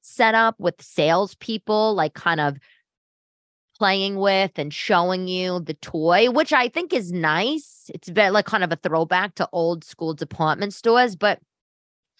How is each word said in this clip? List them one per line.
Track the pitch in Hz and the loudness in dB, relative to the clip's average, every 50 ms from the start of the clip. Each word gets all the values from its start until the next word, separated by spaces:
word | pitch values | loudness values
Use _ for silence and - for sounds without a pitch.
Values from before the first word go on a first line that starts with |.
set | _ - - - 233 220 220 | _ -14 0 2 2 4 4
up | 226 226 226 226 - | 4 2 2 0 -2
with | 190 175 - _ | -4 -4 -4 _
salespeople, | - - - - 151 156 165 180 202 190 - _ - - 220 214 _ - 214 214 214 220 208 | -20 -8 -2 0 2 2 2 2 0 -2 -6 _ -10 -8 -8 -8 _ -2 0 2 2 2 0
like, | 190 156 156 _ | 0 -2 -2 _
kind | - - 175 165 156 | -4 -2 0 0 2
of | 147 143 139 135 _ _ _ _ _ _ _ _ _ _ _ _ _ _ _ _ _ _ _ _ _ _ _ | 0 0 -2 -4 _ _ _ _ _ _ _ _ _ _ _ _ _ _ _ _ _ _ _ _ _ _ _
playing | _ 214 190 190 196 190 196 196 | _ 0 0 2 0 -2 -4 -2
with | 196 196 202 196 190 196 190 _ | 0 0 2 2 2 0 0 _
and | - 143 147 | -8 -8 -8
showing | 147 - - - 208 175 175 180 185 185 185 | -8 -10 -2 2 2 2 2 2 -2 -4 -4
you | 185 185 185 185 185 180 180 | -6 -4 -4 -4 -4 -4 -6
the | 165 147 156 | -6 -8 -10
toy, | _ - - - 156 156 165 175 196 226 247 | _ -12 -10 -6 -2 2 2 4 4 4 4
which | 233 294 320 - | 4 2 2 2
I | 302 262 247 254 | 2 0 0 0
think | _ 330 359 311 | _ -6 -4 -2
is | - 254 196 170 | -2 -4 -2 -4
nice. | 175 180 160 156 151 170 202 254 311 311 - - - - - - | -4 -2 0 0 0 0 0 -2 -4 -6 -8 -12 -20 -20 -20 -18
It's | - 170 _ - | -18 -16 _ -4
very, | 170 214 208 190 | 2 2 2 4
like, | 196 214 196 | 4 2 0
kind | - 220 208 | 0 -2 -2
of | 185 165 | 0 -2
a | 165 | -4
throwback | - - - 156 160 165 160 180 180 196 202 _ | -4 -4 -2 0 0 0 2 0 0 0 -2 _
to | - 180 - | -6 -6 -4
old | - 175 165 165 175 165 - | -2 -2 0 0 -2 -4 -8
school | - - _ 165 160 160 | -18 -12 _ -8 -8 -6
department | 143 160 - - - 160 156 147 - 202 202 190 | -6 -10 -10 -4 -2 0 0 0 0 -4 -6 -8
stores. | - - 233 226 247 247 240 190 | -4 0 2 4 4 4 2 0
But | 160 208 208 185 - _ _ _ _ _ _ _ _ _ _ _ _ _ _ _ | 0 0 0 0 -2 _ _ _ _ _ _ _ _ _ _ _ _ _ _ _